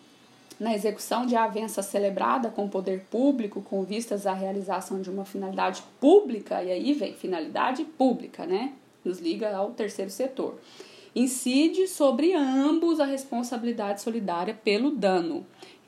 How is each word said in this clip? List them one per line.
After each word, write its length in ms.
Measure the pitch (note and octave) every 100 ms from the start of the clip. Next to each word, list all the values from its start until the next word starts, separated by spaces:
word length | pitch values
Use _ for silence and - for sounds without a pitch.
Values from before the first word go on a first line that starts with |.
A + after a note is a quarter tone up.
| - - - - - -
na 140 | A3
execução 520 | G#3+ G#3+ G3+ - A3 B3
de 80 |
avença 480 | A#3 A3+ G3 A3 G#3
celebrada 680 | G3 G3+ G3+ F#3+ A#3+ B3+ A#3
com 180 | - G3+
o 20 |
poder 380 | F#3+ F#3+ F#3+ -
público 520 | A3+ C#4 B3+ G#3 G3+
com 200 | G3+ G3
vistas 460 | F#3 G#3 A#3 G3+ F#3+
à 60 |
realização 680 | F#3 F#3+ G3+ F#3+ F3+ F#3 F#3+
de 100 | F3+
uma 140 | G3
finalidade 580 | G3 G3 F#3+ F#3+ F#3 F#3+ - -
pública, 640 | C#4 G4+ C#4+ G#3+ - -
e 80 | F3+
aí 220 | F3+ B3
vem 220 | D4 G3
finalidade 680 | - F3+ E3+ D#3 - B3 C4+
pública, 640 | D#4 - C4 - - - E3+
né? 260 | F#3+ C4+ - _ _
Nos 140 | F3+ F3+
liga 380 | E3 G3+ G#3+ G3
ao 160 | G#3
terceiro 380 | A#3+ G#3 - G3
setor. 500 | - C4 - D#3+ - - - - - - A3+
Incide 720 | B3+ - B3 C4+ E4 F#4 F#4
sobre 440 | - C#4 A#3 E4
ambos 680 | F4+ C4+ C4 C#4+ E4 E4+ D#4
a 40 |
responsabilidade 1000 | C#4 C4+ - A#3+ A#3+ A#3+ A#3 A3+ G3+ G3+
solidária 520 | A#3 A3+ G3 F3 F3
pelo 380 | A3 A3 G#3 C#4
dano. 520 | C#4 F#3+ F#3 E3+ - - - - -